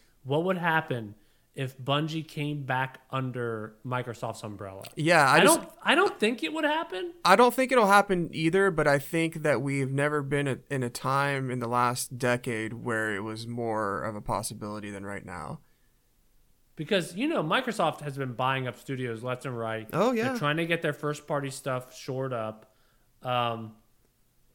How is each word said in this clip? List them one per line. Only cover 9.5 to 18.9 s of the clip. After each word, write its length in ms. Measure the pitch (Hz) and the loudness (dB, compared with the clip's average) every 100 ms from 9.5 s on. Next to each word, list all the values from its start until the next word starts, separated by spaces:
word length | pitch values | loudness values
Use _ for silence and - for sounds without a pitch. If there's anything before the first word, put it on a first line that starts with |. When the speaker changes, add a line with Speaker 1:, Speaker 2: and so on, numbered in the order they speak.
| 120 | 0
Speaker 2:
we've 300 | 139 139 131 | 0 0 0
never 300 | 135 147 151 | 0 0 0
been 260 | 135 143 139 | -2 0 0
a, 100 | 120 - | -4 -4
in 120 | 139 | -4
a 60 | 123 | -4
time 600 | - 131 139 143 139 131 | -4 -2 0 0 -2 -4
in 80 | 127 | -4
the 100 | 117 | -2
last 480 | 120 123 127 - 120 | 2 2 0 -6 -2
decade 560 | 123 123 - 110 110 | 0 0 -2 -4 -6
where 420 | 113 120 110 110 | -6 -4 -2 0
it 60 | 101 | -2
was 260 | 110 110 117 | -4 -8 -8
more 560 | 120 117 107 101 98 | -4 -2 -2 -2 -2
of 120 | 95 104 | -4 -6
a 60 | |
possibility 680 | 110 101 113 107 107 107 104 | -4 -4 -4 -8 -10 -10 -10
than 140 | 98 | -10
right 220 | 98 101 - | -10 -10 -10
now. 340 | 90 76 160 _ _ _ _ _ _ _ _ _ _ _ | -10 -10 -12 _ _ _ _ _ _ _ _ _ _ _
Speaker 1:
Because, 400 | - 147 196 160 180 | -10 0 0 0 -2
you 120 | 294 | 0
know, 140 | 294 | 0
Microsoft 560 | 160 226 262 208 160 151 | 2 0 0 0 0 -2
has 160 | 147 135 | -6 -6
been 160 | 131 | -6
buying 340 | 117 127 135 127 | -2 0 0 -2
up 120 | 117 | -8
studios 440 | - | -8